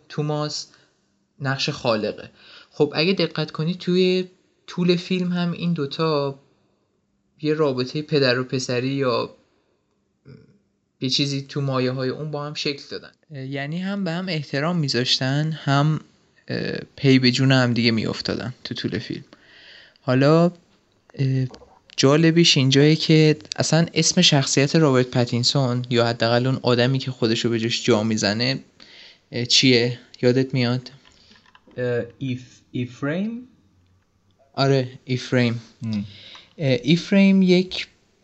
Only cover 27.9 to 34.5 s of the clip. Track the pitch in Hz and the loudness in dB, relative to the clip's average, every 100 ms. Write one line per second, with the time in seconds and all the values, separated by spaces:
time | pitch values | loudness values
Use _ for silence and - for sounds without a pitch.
27.9 | 113 110 107 107 110 123 135 - _ - | 2 2 0 -2 -2 -4 -4 -10 _ -20
28.9 | - - - _ 120 120 - 135 123 120 | -20 -20 -20 _ -8 -2 2 4 4 2
29.9 | 123 - - 123 127 131 135 120 127 - | -4 -14 -2 2 2 0 -2 0 -2 -6
30.9 | - _ _ _ - _ _ _ - 123 | -20 _ _ _ -20 _ _ _ -8 -4
31.9 | 120 117 - 135 123 - - _ 127 123 | -4 -6 -10 -8 -8 -10 -20 _ -8 -8
32.9 | - 143 165 214 233 254 _ _ _ _ | -8 -6 -4 -6 -8 -14 _ _ _ _
33.9 | _ _ _ _ _ _ | _ _ _ _ _ _